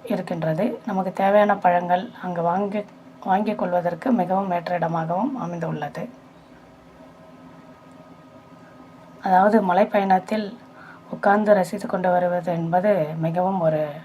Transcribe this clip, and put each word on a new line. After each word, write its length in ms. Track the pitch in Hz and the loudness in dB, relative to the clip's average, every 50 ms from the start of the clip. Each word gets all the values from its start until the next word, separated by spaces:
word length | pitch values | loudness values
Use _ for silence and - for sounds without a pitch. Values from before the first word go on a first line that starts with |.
| _ | _
இருக்கின்றது. 760 | 247 220 180 185 - 185 165 160 160 156 160 202 240 233 - - | -6 -6 -6 -4 -6 -6 -4 -4 -4 -2 -2 -2 -4 -4 -6 -8
நமக்கு 280 | - 202 190 185 185 180 | -6 -4 -4 -4 -4 -4
தேவையான 420 | - 196 196 202 208 208 208 202 | -2 0 2 4 4 4 4 2
பழங்கள் 560 | 196 - 180 175 175 175 175 180 180 190 - - - - | 2 2 2 2 2 2 0 0 0 -2 -6 -14 -12 -10
அங்கு 180 | 185 180 170 | -8 -6 -2
வாங்கி, 440 | 165 170 175 190 208 202 196 214 202 - - - - - - - - | -2 -2 0 0 -2 -2 -4 -6 -8 -8 -14 -20 -20 -20 -20 -14 -4
வாங்கிக் 340 | 202 185 196 214 208 208 - | -2 0 0 0 -2 -2 -4
கொள்வதற்கு 540 | 202 180 175 180 170 170 175 165 - 254 | -4 -2 -2 0 0 -2 -4 -4 -2 0
மிகவும் 400 | 247 202 180 175 185 190 196 190 | 2 2 2 0 0 -2 0 -2
ஏற்ற 240 | 175 175 170 170 175 | -2 -4 -2 -4 -4
இடமாகவும் 600 | 175 165 165 165 165 165 160 175 180 214 285 285 247 | -2 -2 -2 -2 -4 -4 -2 -2 -2 -2 -4 -4 -6
அமைந்துள்ளது. 680 | 165 170 175 170 165 160 160 151 - 180 - 165 - 240 - - - - - - - - - - - - - - - - - - - - - - - - - - - - - - - - - - - - - - - - - - - - - - - - - - - - - - - - - - - - - - | -8 -8 -8 -6 -6 -6 -6 -6 -8 -10 -10 -10 -12 -12 -14 -20 -20 -20 -20 -20 -20 -20 -20 -20 -20 -20 -20 -20 -20 -20 -20 -20 -20 -20 -20 -20 -20 -20 -20 -20 -20 -20 -20 -20 -20 -20 -20 -20 -20 -20 -20 -20 -20 -20 -20 -20 -20 -20 -20 -20 -20 -20 -20 -20 -20 -20 -20 -20 -20 -20 -20 -20 -20 -20 -20 -8
அதாவது, 520 | - 196 190 180 190 208 214 226 196 185 175 | -2 4 4 6 6 8 6 4 4 4 4
மலைப்பயணத்தில் 840 | 180 214 214 - 208 196 190 190 185 185 - - 214 214 196 - - - - - - - - - - - - | 4 2 4 2 0 2 4 2 2 2 -2 -6 -6 -6 -8 -12 -16 -20 -20 -20 -20 -20 -20 -20 -20 -14 -14
உட்கார்ந்து 420 | - - - 202 196 214 214 202 208 | -12 -2 2 4 4 4 6 4 4
ரசித்து 340 | 202 185 170 - 202 - - | 4 4 0 -4 -8 -6 -4
கொண்டு 240 | - 190 180 185 | -4 -2 0 2
வருவது 400 | 180 180 180 180 175 180 170 175 | 2 2 2 2 -2 -2 -2 -2
என்பது 540 | 175 165 165 165 165 180 180 214 208 185 156 151 160 160 | -4 -2 -2 0 0 2 2 2 2 2 0 -2 -4 -4
மிகவும் 440 | 160 165 165 180 180 185 196 190 | -4 -2 0 0 0 0 0 0
ஒரு 260 | 165 160 156 156 151 151 143 160 - | 0 0 0 0 -2 -4 -6 -12 -16